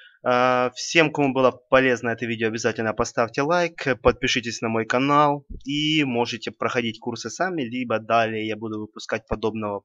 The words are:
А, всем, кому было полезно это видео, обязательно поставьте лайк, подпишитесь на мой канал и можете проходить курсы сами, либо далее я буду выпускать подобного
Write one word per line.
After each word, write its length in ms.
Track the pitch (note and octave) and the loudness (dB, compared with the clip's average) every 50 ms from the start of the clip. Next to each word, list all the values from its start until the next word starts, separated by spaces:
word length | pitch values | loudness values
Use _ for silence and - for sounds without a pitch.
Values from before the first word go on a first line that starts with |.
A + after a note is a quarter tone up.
| - - _ _ - | -20 -20 _ _ 0
А, 480 | B2 B2 B2 B2 B2+ B2+ B2 B2 B2 - | 2 2 4 4 4 4 2 0 0 -2
всем, 380 | - - - - E3 D#3+ D3+ | -6 -6 0 4 4 4 4
кому 200 | D3+ D3 C#3+ C3+ | 4 0 0 2
было 200 | B2+ C3+ B2+ B2 | 2 4 4 2
полезно 560 | A#2+ - _ - C3 C3 C3 C3 B2 A2+ - A#2+ | 2 0 _ 2 4 4 6 4 2 0 0 -2
это 180 | A2+ - B2 | -4 -2 -4
видео, 220 | A#2 A#2 A2 A2+ A2 | -4 -4 -2 -2 -2
обязательно 440 | A2 A#2 - A#2 G#2+ - A2 A2 | -2 0 -2 -2 0 0 -2 -2
поставьте 500 | G#2+ - A#2 - - - A#2 A2 - - | 0 -2 -2 -2 0 -2 -2 0 0 -2
лайк, 440 | C#3 D3 F3 F3+ F3 E3+ E3+ - - C#3 B2+ - | 0 2 2 2 0 0 -4 -4 -2 -2 0 2
подпишитесь 580 | - B2+ A#2+ - - B2 - B2+ A2 A#2 A2 - | 2 2 2 2 2 0 0 0 -2 -4 -6 -4
на 60 | - A2+ | -4 -2
мой 160 | A2+ A2+ A2 | 0 0 0
канал 640 | A2 - B2 C3+ C#3+ C#3+ D3 D3+ D3 C#3+ C#3+ - - - - - | 0 0 2 2 4 4 4 4 4 2 -2 -6 -12 -14 -12 -8
и 380 | C3+ C#3+ D3 D3+ D3+ D#3 D#3 | -4 -2 0 0 2 2 2
можете 480 | D3 C3+ A#2+ A#2+ A#2 A2+ A#2+ G#2+ - A#2+ | 2 2 0 0 0 -2 -4 -8 -8 -8
проходить 480 | G#2 - - A2+ A2 B2+ A#2+ A2+ A2 - | -6 -4 -4 -2 -2 -2 -2 -4 -4 -6
курсы 320 | - B2 A2+ A2+ - A2+ | -8 -8 -8 -8 -8 -8
сами, 320 | - - E3+ F#3+ F#3 D#3+ | -6 -4 -4 -4 -4 -4
либо 380 | C3 A2+ A#2+ B2+ B2+ A#2 A2+ A2 | -6 -4 -6 -6 -4 -2 -2 -2
далее 440 | A2+ A2 A2+ A#2 A2+ A2 A2 G#2+ G#2+ | 0 0 2 2 2 0 -2 -4 -4
я 120 | A2 G#2+ | -4 -6
буду 240 | G#2+ A2 A2 A2 G#2+ | -6 -6 -6 -6 -6
выпускать 480 | G#2+ G#2+ - A2 - - A#2+ A2 - - | -8 -10 -12 -14 -8 -6 -6 -6 -4 -4
подобного 560 | A2+ G#2+ A2 A2 G#2+ A2 G#2+ G#2 G2+ G2 | -4 -2 -2 -2 -2 -4 -4 -6 -6 -8